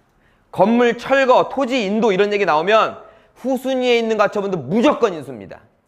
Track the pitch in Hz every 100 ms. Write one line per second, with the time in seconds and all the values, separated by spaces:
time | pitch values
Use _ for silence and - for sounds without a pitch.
0 | _ _ _ _ _ - 185 233 240 240
1 | - 269 262 233 165 - 262 262 190 214
2 | 226 185 208 202 185 151 175 220 170 -
3 | - - _ _ 247 254 254 262 254 233
4 | 226 220 202 214 196 185 127 208 294 285
5 | 220 165 131 120 95 - _ _